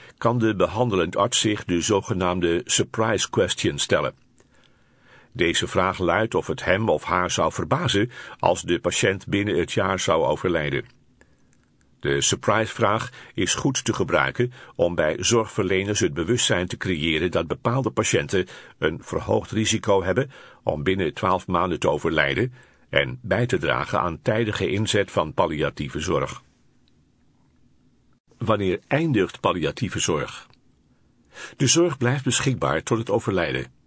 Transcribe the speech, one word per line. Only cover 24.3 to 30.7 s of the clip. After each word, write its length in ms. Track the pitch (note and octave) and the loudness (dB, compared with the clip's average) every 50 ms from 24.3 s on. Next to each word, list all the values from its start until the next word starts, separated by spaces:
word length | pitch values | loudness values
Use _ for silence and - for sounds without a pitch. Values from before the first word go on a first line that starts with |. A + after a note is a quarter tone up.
| G#2+ A2+ A#2+ G#2+ G2+ - G2 - | 0 0 0 -2 -2 -2 -2 -2
inzet 420 | - G2+ G#2+ - - G#2 G2 - | 0 0 -2 0 2 0 0 0
van 220 | - G2 D#2+ D#2 - | 0 -2 -2 -2 0
palliatieve 640 | - F2+ D#2+ D#2 D2 D2+ C#2+ - - D2+ C2+ - D#2 | 0 0 0 2 0 -2 -2 -2 -4 -8 -6 -6 -6
zorg. 440 | E2+ F2+ E2 C#2 C2+ - - - _ _ _ _ _ _ _ _ _ _ _ _ _ _ _ _ _ _ _ _ _ _ _ _ _ _ _ _ _ _ _ _ _ _ _ _ _ _ _ - | -4 0 0 0 0 -2 -6 -14 _ _ _ _ _ _ _ _ _ _ _ _ _ _ _ _ _ _ _ _ _ _ _ _ _ _ _ _ _ _ _ _ _ _ _ _ _ _ _ -8
Wanneer 420 | - G2 A2 G#2 G2 F#2 F2+ - _ - | 0 0 0 2 2 0 0 -2 _ -2
eindigt 520 | C#3 D3 E3 D#3+ C3+ G2+ F2+ F2 - - | 0 0 2 2 2 2 2 0 -2 -2
palliatieve 600 | - F#2+ F2 F2+ D2+ C#2+ - - - F#2 - E2+ | 0 0 0 2 -2 -2 -2 -2 -6 -4 -2 -4
zorg? 480 | - - E2 C#2+ C2 - - - - _ _ _ _ _ | -2 0 0 -2 -2 -6 -10 -16 -18 _ _ _ _ _